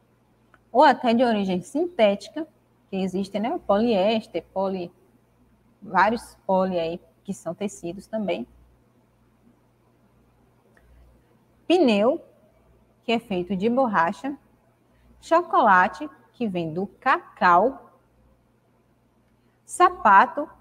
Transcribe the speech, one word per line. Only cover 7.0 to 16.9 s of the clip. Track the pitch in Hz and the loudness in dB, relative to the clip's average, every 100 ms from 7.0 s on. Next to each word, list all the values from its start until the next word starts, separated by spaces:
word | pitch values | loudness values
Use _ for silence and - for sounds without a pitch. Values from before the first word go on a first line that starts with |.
| - _ | -14 _
que | - | -14
são | 196 - | -12 -10
tecidos | 175 202 - 175 190 - | -8 -10 -10 -12 -14 -12
também. | 220 190 180 240 _ _ _ _ _ _ _ _ _ _ _ _ _ _ _ _ _ _ _ _ _ _ _ _ _ _ _ _ _ _ _ - | -8 -6 -6 -8 _ _ _ _ _ _ _ _ _ _ _ _ _ _ _ _ _ _ _ _ _ _ _ _ _ _ _ _ _ _ _ 0
Pneu, | - 269 202 226 320 - _ _ _ _ _ _ _ | 2 4 4 2 0 -8 _ _ _ _ _ _ _
que | - | -6
é | 226 | -6
feito | - 180 175 190 | -4 -6 -4 -4
de | 220 | -2
borracha. | 247 254 180 165 208 269 285 _ _ _ _ _ _ _ _ | 0 0 2 0 -2 -10 -12 _ _ _ _ _ _ _ _
Chocolate, | - 330 349 370 233 185 190 - 302 - _ | -2 -2 2 2 4 4 2 -4 -14 -16 _
que | _ 233 | _ -6
vem | 180 160 | -4 -6
do | 160 | -6
cacau. | 202 | -10